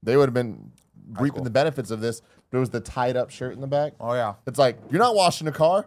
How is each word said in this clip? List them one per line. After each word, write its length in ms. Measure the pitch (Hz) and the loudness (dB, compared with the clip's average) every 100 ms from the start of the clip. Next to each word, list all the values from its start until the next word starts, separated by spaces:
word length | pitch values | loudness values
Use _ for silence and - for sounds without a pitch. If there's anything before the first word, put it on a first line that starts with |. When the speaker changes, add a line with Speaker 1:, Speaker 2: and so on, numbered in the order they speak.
Speaker 1:
they 140 | - 131 | 2 4
would 80 | 139 | 4
have 60 | |
been 380 | 123 120 71 52 _ _ _ - | 2 -4 -8 -16 _ _ _ -16
Speaker 2:
High 80 | 110 | -4
Speaker 1:
reaping 140 | 135 - | -4 -2
Speaker 2:
school. 80 | |
Speaker 1:
the 60 | 131 | -2
benefits 400 | 113 156 135 107 | 0 0 -2 -8
of 80 | 110 | -4
this. 200 | 113 113 _ _ _ | -4 -6 _ _ _
There 80 | 123 | -2
was 100 | 127 | -2
the 100 | 120 | -4
tied 360 | - - 123 127 | -8 -4 -2 -2
up 140 | 123 | -4
shirt 220 | - 127 | -6 -10
in 60 | 107 | -10
the 40 | 135 | -4
back. 240 | 143 151 - | -2 -2 -6
Speaker 2:
Oh, 120 | 117 | -6
yeah. 200 | 123 113 101 - | -2 -2 -6 -10
Speaker 1:
It's 120 | 113 | 2
like, 200 | 139 - - | 2 2 -4
you're 80 | 143 | 2
not 140 | 247 | 2
washing 320 | 214 180 - 156 | 4 2 2 -6
a 40 | |
car. 340 | 143 160 190 | 2 2 2